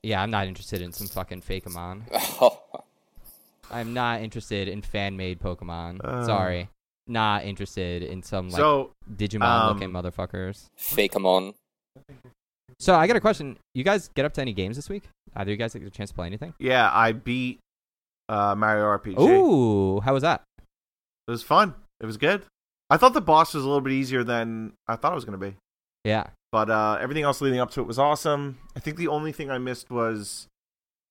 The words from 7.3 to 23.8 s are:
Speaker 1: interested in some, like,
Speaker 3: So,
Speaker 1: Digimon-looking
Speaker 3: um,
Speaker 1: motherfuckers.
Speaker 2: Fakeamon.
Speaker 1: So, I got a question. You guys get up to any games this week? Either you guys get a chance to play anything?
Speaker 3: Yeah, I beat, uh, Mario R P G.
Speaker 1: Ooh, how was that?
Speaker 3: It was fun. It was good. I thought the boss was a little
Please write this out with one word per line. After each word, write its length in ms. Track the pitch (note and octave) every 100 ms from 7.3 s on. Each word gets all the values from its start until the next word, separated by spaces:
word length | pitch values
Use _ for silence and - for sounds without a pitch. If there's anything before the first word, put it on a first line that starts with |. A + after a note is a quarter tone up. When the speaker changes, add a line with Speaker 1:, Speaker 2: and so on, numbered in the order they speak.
| G#2 G2
Speaker 1:
interested 580 | F#2 G2 - F2+ F2
in 180 | F2+ F#2
some, 280 | - G2 F2+
like, 100 | F2+
Speaker 3:
So, 320 | D3+ C#3+ - _ - G2+
Speaker 1:
Digimon-looking 800 | G#2 G#2+ A#2+ A#2 A2 G#2 F#2+ F2+
Speaker 3:
um, 80 |
Speaker 1:
motherfuckers. 600 | F2 F2 F2+ F#2 F#2 G2+ - -
Speaker 2:
Fakeamon. 760 | - - G2+ G2+ F#2+ F#2 F#2+ - _ _ _ - - - - _ _ _ _ _
Speaker 1:
So, 160 | - F3
I 120 | E3+
got 80 | A#3
a 40 |
question. 380 | A3 G#3+ C#3 - _
You 100 | -
guys 260 | G3 G3+ -
get 160 | - C#3+
up 80 | -
to 60 |
any 120 | C3
games 220 | G2 F#2+ B2+
this 140 | -
week? 140 | G3+ - _ - G2+
Either 160 | G2
you 60 | G#2
guys 160 | A2+
get 100 | G#2+
a 60 | F#2+
chance 200 | - G#2
to 40 | -
play 120 | F2
anything? 260 | G#2 D#3+ -
Speaker 3:
Yeah, 300 | C3 B2+ A2
I 180 | G2+ A2+
beat, 460 | A2+ B2 B2+ B2+ - _ _ _ _ _ _ -
uh, 260 | G#2+ G2+ G2+
Mario 300 | G#2+ G#2+ G#2
R 140 | G2+
P 160 | A2 F#2+
G. 60 |
Speaker 1:
Ooh, 800 | G3+ F#4+ F4 D#3+ A#2 G2+ F#2+ G2
how 120 | A2
was 80 | C3+
that? 220 | D#3 C#3+ _ _ _ _ _ _ _ _ -
Speaker 3:
It 40 |
was 100 | A#2
fun. 300 | - D#3+ G3+ C3+ - _
It 60 | A2
was 120 | G#2+
good. 260 | C#3+ G3+ - _ _ _ _
I 60 | D#3
thought 160 | B3+
the 80 | B3
boss 320 | E3 D#3 D#3+
was 100 | D#3
a 40 | C3+
little 140 | C#3+